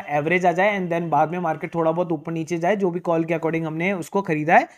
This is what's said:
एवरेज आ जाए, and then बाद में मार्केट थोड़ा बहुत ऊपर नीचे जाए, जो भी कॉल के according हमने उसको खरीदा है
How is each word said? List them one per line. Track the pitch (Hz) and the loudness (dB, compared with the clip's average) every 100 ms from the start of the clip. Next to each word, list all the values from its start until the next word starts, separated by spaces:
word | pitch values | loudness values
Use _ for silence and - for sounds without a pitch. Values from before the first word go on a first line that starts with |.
| 151 | 2
एवरेज | 147 156 180 175 | 0 2 2 2
आ | |
जाए, | 170 208 202 | 4 2 0
and | 175 | -2
then | 170 170 | -2 0
बाद | 147 156 | 2 2
में | 180 | 0
मार्केट | 170 151 165 170 | -4 -4 -4 0
थोड़ा | 165 | 0
बहुत | 165 170 | 0 -2
ऊपर | 160 165 | -4 -4
नीचे | 165 156 170 | -6 -4 -2
जाए, | 170 208 | 0 0
जो | 190 | 0
भी | 175 | -2
कॉल | 175 165 | 0 0
के | 165 | 0
according | 165 160 160 160 | -2 -2 -2 -4
हमने | 160 180 | -2 -2
उसको | 190 147 196 | -2 -2 -4
खरीदा | 196 156 151 208 | 0 0 4 4
है | 330 | 4